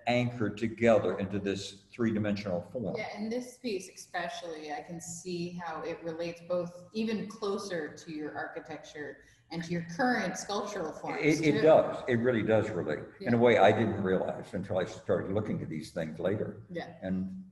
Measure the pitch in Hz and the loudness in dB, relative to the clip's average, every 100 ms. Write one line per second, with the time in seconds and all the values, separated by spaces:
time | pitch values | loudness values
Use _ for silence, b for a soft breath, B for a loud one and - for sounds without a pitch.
0 | 117 123 120 - 104 - 110 98 117 104 | 0 0 0 -2 -4 -2 -6 2 6 6
1 | 113 98 95 101 98 95 - - _ - | 4 -2 -4 -2 -2 -4 -6 -14 _ -2
2 | 113 104 104 101 101 87 - 127 92 - | 0 0 0 -2 -2 -4 -4 -6 -6 -6
3 | - 208 220 247 247 - 247 185 - - | -8 -8 -6 -6 -8 -10 -6 -6 -8 -18
4 | - 180 170 - 170 156 151 147 151 170 | -10 -8 -6 -8 -10 -10 -8 -10 -10 -12
5 | - - 185 175 175 175 165 156 165 160 | -12 -12 -8 -6 -6 -6 -8 -8 -8 -8
6 | 165 160 170 - - 180 175 - - 220 | -8 -6 -8 -8 -4 -4 -4 -10 -10 -4
7 | 226 208 - - 202 202 - 170 147 - | -2 -2 -6 -6 -4 -4 -4 -6 -6 -10
8 | 165 151 147 - 160 165 151 147 - 151 | -12 -8 -8 -6 -8 -10 -12 -14 -14 -12
9 | 139 - b b - 170 165 175 - - | -12 -14 b b -8 -8 -2 -4 -4 0
10 | 254 226 185 - - 208 202 202 156 - | 2 2 0 -4 -4 -4 -4 -6 -6 -8
11 | 151 - 151 160 156 - 156 127 90 - | -8 2 4 4 4 6 8 8 6 -2
12 | - 120 123 113 98 107 - 87 78 73 | 0 2 4 2 4 4 4 -2 -2 -4
13 | - - 123 117 120 101 101 104 110 98 | -6 -8 2 6 8 10 8 8 2 2
14 | 95 92 - - - 95 98 92 87 - | 2 2 0 -6 -8 -8 -2 -2 -2 -6
15 | - 90 95 101 - - 78 78 - 87 | 0 0 2 -2 0 -4 -4 -8 -8 -6
16 | 80 78 90 110 - - - 170 - - | -6 -2 -2 0 -4 -8 -10 -10 -10 -8
17 | 95 95 95 - - | -4 -2 -4 -8 -14